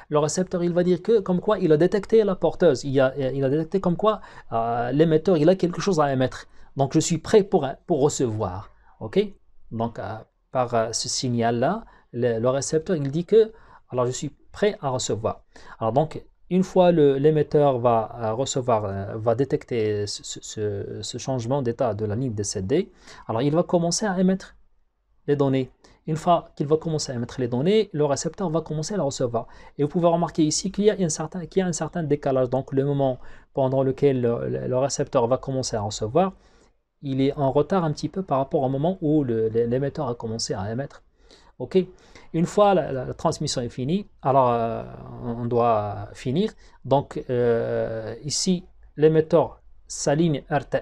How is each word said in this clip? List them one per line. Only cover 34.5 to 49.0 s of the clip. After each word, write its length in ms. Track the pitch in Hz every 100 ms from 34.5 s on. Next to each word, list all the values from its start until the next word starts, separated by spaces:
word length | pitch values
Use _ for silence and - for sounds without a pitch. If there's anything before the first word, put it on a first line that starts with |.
| 131 131
le 100 | 123
récepteur 520 | 135 - 143 135 117
va 100 | 127
commencer 380 | - 131 123 113
à 60 |
recevoir, 500 | 104 - 107 143 190 - _ _ _ _ _ _
il 200 | 143 131
est 120 | 135
en 180 | 139 135
retard 320 | 139 147 190
un 80 | 160
petit 160 | 147 151
peu 160 | 190
par 140 | 190 135
rapport 240 | 135 156
au 60 | 131
moment 300 | 135 160 -
où 200 | 151 156
le, 280 | 127 113 110
le, 160 | 113 120
l'émetteur 420 | 127 139 147 131
a 80 | 120
commencé 360 | 113 113 -
à 160 | 127 98
émettre. 320 | 117 143 - _ _ _ - _ -
OK ? 180 | 127 190 180 - _ - -
Une 140 | 160 170
fois 280 | - 202
la, 160 | 185 151
la, 140 | 131
la 80 | 127
transmission 480 | - 165 - 147 -
est 80 | 120
finie, 400 | - 127 190 196 -
alors, 280 | 139 135 123
euh, 320 | 117 113 113 120 127 123 120
on, 180 | 123 117
on 20 | 120
doit 640 | 120 117 110 104 101 101
finir. 380 | - 127 147 220 - - -
Donc, 380 | 127 139 135 151 -
euh, 840 | 123 120 117 120 117 113 113 110 110
ici, 400 | 147 - 190 175 - - -
l'émetteur, 640 | -